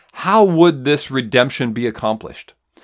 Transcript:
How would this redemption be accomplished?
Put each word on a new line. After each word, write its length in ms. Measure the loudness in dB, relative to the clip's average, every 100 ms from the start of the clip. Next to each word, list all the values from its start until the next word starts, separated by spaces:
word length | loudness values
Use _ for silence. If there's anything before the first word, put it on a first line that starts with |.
| _
How 320 | -10 0 2
would 400 | 4 6 4 4
this 260 | -2 -2 -2
redemption 640 | -6 0 0 0 -2 -4
be 140 | -4 -6
accomplished? 640 | -4 -4 -4 -8 -18 -20 _ _ _